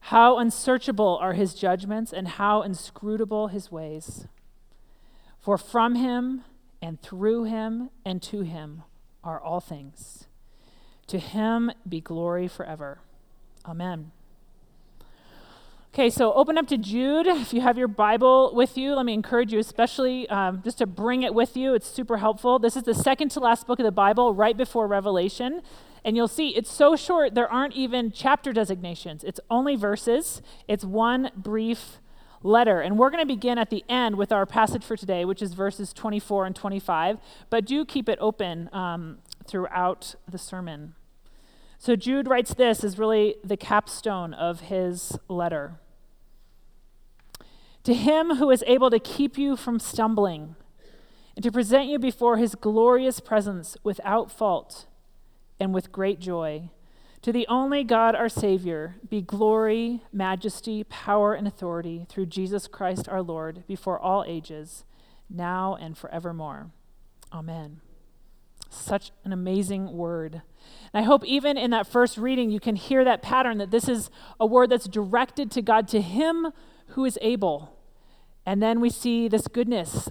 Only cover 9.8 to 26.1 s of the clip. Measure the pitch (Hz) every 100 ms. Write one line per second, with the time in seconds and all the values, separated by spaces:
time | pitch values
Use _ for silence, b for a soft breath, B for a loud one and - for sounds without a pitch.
9.8 | 139 - - - - - b b b b
10.8 | b b - 190 - 208 220 233 233 -
11.8 | - 170 160 165 170 175 180 - 175 156
12.8 | 143 139 - - _ - - - - 165
13.8 | 180 170 156 _ - - - - - _
14.8 | b b b b b b b b b b
15.8 | b - 240 233 233 - 302 311 311 269
16.8 | 196 220 262 302 330 339 233 240 254 240
17.8 | 254 202 208 220 254 262 262 233 262 -
18.8 | 269 277 247 220 214 240 233 214 220 -
19.8 | 233 - 262 254 240 202 190 185 202 -
20.8 | 220 185 220 247 254 226 247 254 262 240
21.8 | - - 240 226 214 214 247 254 233 262
22.8 | 233 226 - 269 302 - 262 233 - 247
23.8 | 226 190 196 214 247 196 214 226 254 240
24.8 | 214 202 196 190 185 - 247 330 B B
25.8 | B B 220